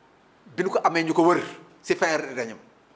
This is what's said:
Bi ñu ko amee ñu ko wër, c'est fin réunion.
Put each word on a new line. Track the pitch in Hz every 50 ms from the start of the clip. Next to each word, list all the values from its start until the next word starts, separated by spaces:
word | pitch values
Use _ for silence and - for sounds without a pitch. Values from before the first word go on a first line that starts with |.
| _ _ _ _ _ _ _ _ _ - -
Bi | -
ñu | 180 190
ko | - - -
amee | 185 165 165
ñu | 165 160
ko | 156 175 165
wër, | 175 175 151 - - - - - - - _
c'est | _ - 175 -
fin | 190 165 156
réunion. | 151 147 135 131 127 120 113 107 - - _ _ _ _ _ _